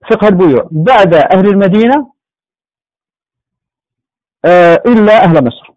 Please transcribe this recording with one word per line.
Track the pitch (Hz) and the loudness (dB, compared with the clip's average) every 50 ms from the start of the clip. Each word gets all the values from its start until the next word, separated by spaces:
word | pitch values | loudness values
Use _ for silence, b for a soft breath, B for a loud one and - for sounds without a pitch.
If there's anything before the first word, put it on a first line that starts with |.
| _ - | _ -4
فقه | 226 214 202 214 | -4 -2 0 -2
البيوع، | 202 175 185 165 135 120 - - | 0 0 0 0 0 -2 -4 -6
بعد | 160 151 160 214 262 226 196 180 170 | -8 -6 -2 0 0 0 2 2 2
أهل | 208 185 - 185 190 190 208 | 0 0 2 0 0 0 0
المدينة، | 202 196 196 190 175 214 226 233 262 294 277 - _ _ _ _ _ _ _ _ _ _ _ _ _ _ _ _ _ _ _ _ _ _ _ _ _ _ _ _ _ _ _ _ _ _ _ _ _ _ _ _ _ _ _ _ _ _ - | 0 0 -2 -2 -2 0 0 0 -2 -4 -4 -8 _ _ _ _ _ _ _ _ _ _ _ _ _ _ _ _ _ _ _ _ _ _ _ _ _ _ _ _ _ _ _ _ _ _ _ _ _ _ _ _ _ _ _ _ _ _ -4
آه، | 156 175 180 175 170 170 151 - | 0 0 2 2 2 0 0 0
إلا | 240 247 220 208 208 214 220 - | -2 0 0 2 2 2 2 2
أهل | 180 165 156 135 | 2 0 0 -2
مصر. | 120 - - _ - _ | -4 -6 -10 _ -20 _